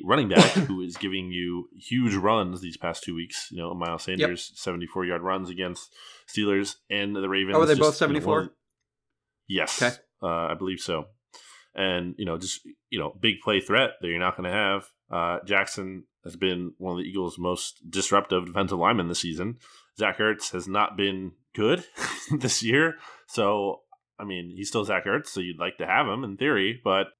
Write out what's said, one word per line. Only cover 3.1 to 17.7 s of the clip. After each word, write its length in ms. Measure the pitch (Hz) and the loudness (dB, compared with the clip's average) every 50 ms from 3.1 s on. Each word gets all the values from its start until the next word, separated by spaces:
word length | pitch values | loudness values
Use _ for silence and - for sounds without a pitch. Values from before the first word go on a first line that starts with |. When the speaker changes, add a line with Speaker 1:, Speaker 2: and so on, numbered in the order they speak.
| 85 | -6
Speaker 1:
weeks. 320 | 82 85 85 - - - - | -6 -8 -8 -8 -10 -10 -10
You 100 | - 87 | -8 -8
know, 140 | 85 87 90 | -8 -6 -6
Miles 320 | 90 87 85 85 82 - - | -4 -4 -4 -4 -6 -6 -6
Speaker 2:
Yep. 100 | 92 90 | -2 0
Speaker 1:
Sanders, 320 | 147 90 87 85 - - - | 0 0 -2 -4 -8 -12 -14
seventy-four 500 | - - 95 87 85 87 80 - 92 92 | -10 -8 -6 -6 -6 -6 -8 -6 -4 -2
yard 160 | 90 87 85 | -2 -2 -2
runs 280 | 87 95 95 95 92 90 | -2 -2 -2 -2 -4 -6
against 440 | 90 90 92 90 90 - - - _ - - - - - _ - | -6 -6 -6 -6 -6 -8 -12 -18 _ -20 -20 -20 -20 -20 _ -8
Steelers 480 | - 110 104 101 98 98 101 98 - - _ - | -4 -2 0 2 2 2 0 -2 -6 -10 _ -6
and 260 | 101 104 101 101 104 | -4 -2 -2 -2 -2
the 140 | 98 95 95 | -2 -2 0
Ravens. 260 | 95 95 98 95 101 | 0 0 2 4 4
Speaker 2:
Oh, 40 | 156 | 4
were 40 | 165 | 6
they 100 | 156 151 | 6 6
Speaker 1:
Just, 40 | 131 | 6
Speaker 2:
both 220 | 151 151 147 - | 6 4 4 4
Speaker 1:
you 60 | 170 147 | 2 2
know, 20 | |
one 60 | 143 151 | 2 0
of 60 | 160 | 2
Speaker 2:
seventy-four? 200 | 175 151 160 175 | 2 0 0 0
Speaker 1:
the 80 | 170 - _ _ _ _ _ _ _ _ _ _ _ _ _ _ _ _ _ _ - | -4 -10 _ _ _ _ _ _ _ _ _ _ _ _ _ _ _ _ _ _ -4
Yes. 340 | 98 92 78 - - - | 0 0 0 0 0 0
Speaker 2:
Okay. 140 | 131 120 123 - _ _ _ - | 0 0 0 -2 _ _ _ -6
Speaker 1:
Uh, 260 | 98 87 85 82 82 80 | -4 -2 0 0 0 -2
I 20 | 80 | -2
believe 240 | 80 92 92 92 87 | -2 -4 -4 -4 -4
so. 260 | - - 85 78 76 - _ _ _ _ - - - - - - - _ - | -4 -4 -4 -4 -4 -6 _ _ _ _ -20 -20 -20 -20 -20 -20 -20 _ -6
And, 380 | 101 98 95 90 90 87 87 85 - | -2 0 0 0 0 -2 -4 -6 -6
you 80 | 104 | -4
know, 120 | 90 82 82 | -4 -4 -4
just, 240 | 92 92 - - - 78 - _ _ - | -4 -6 -8 -10 -12 -16 -20 _ _ -8
you 100 | 123 98 | -6 -4
know, 160 | 73 73 - 90 | -4 -4 -4 0
big 200 | 92 113 95 - - | 2 2 2 2 2
play 160 | 110 104 95 | 2 2 2
threat 320 | 92 - 101 123 135 110 - - | 4 4 4 4 4 2 0 -4
that 60 | 92 85 | -4 -4
you're 120 | 85 85 | -2 0
not 160 | 90 90 - - | 0 0 0 -2
gonna 140 | 92 90 | -2 -2
have. 340 | 92 107 104 98 98 98 - - _ _ _ - | 0 0 2 2 0 0 -4 -8 _ _ _ -6
Uh, 280 | - 87 85 85 87 - - | -2 0 0 0 0 -2 -2
Jackson 580 | 95 101 98 98 - - 104 95 95 95 92 85 _ _ _ - | 0 2 2 2 0 -2 -8 -8 -8 -8 -12 -14 _ _ _ -16
has 120 | 87 80 | -14 -6
been 380 | 85 95 92 90 90 90 87 - - | 0 0 0 0 0 -2 -6 -8 -8
one 160 | 92 92 87 90 | -6 -6 -4 -4
of 60 | 92 | -4
the 60 | 90 | -4
Eagles' 280 | 95 98 90 85 78 87 | -4 -4 -4 -4 -4 -4
most 500 | 87 90 90 87 - - | -2 -2 -2 -2 -4 -8